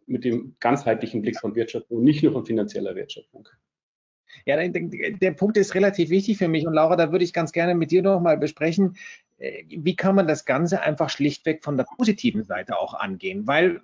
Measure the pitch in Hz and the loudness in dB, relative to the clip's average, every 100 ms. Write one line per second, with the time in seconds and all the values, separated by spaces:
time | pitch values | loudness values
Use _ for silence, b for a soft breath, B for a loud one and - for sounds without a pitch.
0 | - 123 123 113 - - 120 139 117 110 | -8 -4 -2 -4 -6 -4 0 0 0 -2
1 | 110 117 104 107 104 110 113 117 - 117 | -2 -4 -4 -4 -4 -4 -4 -6 -6 2
2 | 131 147 151 127 107 110 101 - 98 92 | 4 4 2 0 -2 -2 -2 -4 -8 -8
3 | - - - - 107 _ _ _ _ _ | -10 -14 -20 -20 -20 _ _ _ _ _
4 | _ _ _ b b 151 180 175 170 - | _ _ _ b b 0 0 -4 -6 -6
5 | 170 196 185 - 208 214 190 185 196 196 | -6 0 0 2 0 2 2 4 2 2
6 | 156 190 196 202 170 160 160 156 160 170 | 2 2 2 0 0 0 0 4 4 4
7 | 160 180 175 170 160 170 170 175 156 185 | 2 2 0 -2 -2 0 0 2 2 4
8 | 190 190 170 147 147 - 160 170 185 - | 4 4 4 2 0 -2 0 2 2 0
9 | B B B - - - 156 165 151 180 | B B B -12 -12 -12 -14 -6 -4 0
10 | 190 196 160 147 - 135 170 180 156 143 | 2 4 2 0 0 0 0 -2 -2 -2
11 | 156 - 143 143 160 156 147 135 123 - | -2 -2 -2 -2 -4 -4 -4 -4 -4 -2
12 | 220 208 - 104 107 90 92 87 - - | 0 0 0 -2 -4 -8 -6 -6 -6 -6
13 | 101 92 95 98 107 147 180 170 | -8 -8 -8 -6 -2 2 2 0